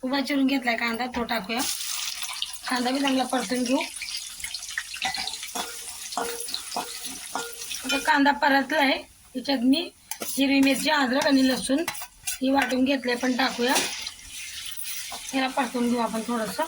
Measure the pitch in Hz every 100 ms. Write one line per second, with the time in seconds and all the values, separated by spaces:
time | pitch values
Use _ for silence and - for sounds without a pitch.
0 | 254 277 254 277 269 277 240 226 233 226
1 | 254 240 233 226 190 226 285 - - -
2 | - - - - - - - 254 247 269
3 | 277 262 247 262 196 247 240 269 339 -
4 | - - - - - - - - - -
5 | - - - - - 240 - - - -
6 | - - 466 466 - - - - 480 -
7 | - 262 - - 233 - - - 262 269
8 | 302 294 277 254 302 277 269 311 269 320
9 | - - - 262 233 269 247 302 349 -
10 | - - - - 269 277 269 262 277 302
11 | 262 262 302 269 262 240 185 269 349 -
12 | - - - - 262 277 254 254 262 277
13 | 240 240 254 240 254 - 240 294 - -
14 | - - - - - - - - - -
15 | - - - 269 262 262 240 247 240 240
16 | 226 226 226 240 208 190